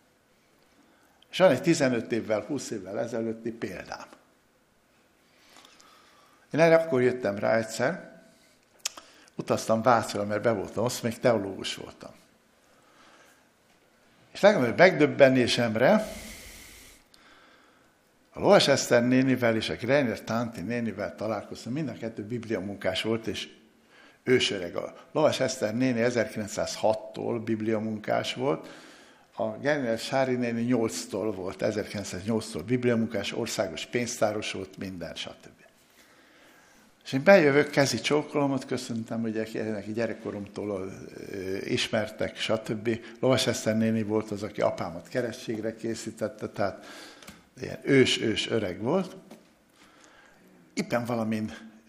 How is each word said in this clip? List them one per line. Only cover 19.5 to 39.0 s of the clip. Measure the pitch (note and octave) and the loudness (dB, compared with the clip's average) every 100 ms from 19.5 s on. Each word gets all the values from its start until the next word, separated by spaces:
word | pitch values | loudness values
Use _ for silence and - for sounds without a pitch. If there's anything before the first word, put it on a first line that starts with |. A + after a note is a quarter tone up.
| A2 | 2
és | G#2 | -2
a | E2 | -4
Greiner | A2+ C#3 B2+ G2 | 2 2 2 -2
Tanti | - A2+ A#2+ A2 | -4 -4 -4 -6
nénivel | F2+ A#2+ A2+ G2 F#2+ - | -6 -4 -4 -4 -6 -4
találkoztam. | G#2 G#2 G2+ G2+ - | -4 -4 -6 -12 -8
Mind | C3 D#3 | -6 -6
a | |
kettő | A2 A2+ A2+ | -6 -10 -8
bibliamunkás | G#2 A#2+ G#2+ G#2+ F#2+ G2+ F#2+ - | -8 -8 -4 -4 -4 -4 -4 -2
volt, | A2 A2+ A2+ | -2 -2 -4
és | F#2+ - - _ _ _ - - _ | -8 -10 -16 _ _ _ -20 -20 _
ősöreg. | - B2+ - G#2 F2 G2 | 2 2 2 -4 -6 -6
A | - - - | -8 -12 -6
Lovas | C#3+ D#3 - | 2 2 2
Eszter | C3 - G#2 A2 | -2 0 -2 0
néni | C3 A#2 | 0 2
ezerkilencszázhattól | A#2 A#2 G#2+ - G2+ - F2 - G#2 A2 - - G#2+ A#2 | 2 2 -2 -4 -8 -4 -6 0 0 0 -4 -8 -4 -4
bibliamunkás | A2 A2 A2 A2 A2 G#2+ G#2 A#2 A2+ | -4 -4 0 -2 -2 -6 -2 -2 -2
volt, | - C3 D#3+ - - - - - - _ - | -4 -2 -4 -6 -20 -20 -20 -20 -20 _ -6
a | |
Greiner | A2 A2 A#2+ D3+ B2 A2+ | -6 -4 -2 -2 0 -4
Sári | - C3+ C3 B2 | -2 0 2 0
néni | A#2+ A#2 | -2 -2
nyolctól | A#2 B2+ A2+ - - G#2 G#2+ | 0 2 2 -2 -6 -4 -4
volt, | G2 F2+ G2 | -4 -8 -2
ezerkilencszáznyolctól | A2+ G#2 G2 G#2 G2 F2+ G2 A2+ A2 - | -2 -2 -4 -6 -8 -8 -2 -2 -2 -10
bibliamunkás, | F2+ B2 B2 A#2 A2+ G2+ G2 | -2 0 2 2 0 -2 -6
országos | - A2+ - G2 D#2 - | -6 -6 -2 -4 -4 -6
pénztáros | B2 A#2 - A2 G#2+ G2+ | -4 -4 -2 -2 0 -6
volt, | G2 F#2+ - | -8 -10 -10
minden, | G2 F#2 E2 - | -10 -8 -10 -10
stb. | - - - - - _ _ _ _ _ _ _ - - - _ _ _ | -12 -14 -20 -20 -20 _ _ _ _ _ _ _ -20 -20 -20 _ _ _
És | - | -4
én | C3+ | 2
bejövök, | D3+ G3 D3 C#3 C#3+ | 10 10 10 6 4
kezi | - C3+ A2+ | 4 4 2
csókolomot, | - D3 D3 D3+ C#3 C3+ B2+ | 2 0 2 0 0 0 -2
köszöntem, | B2+ - A#2 | -6 -4 -6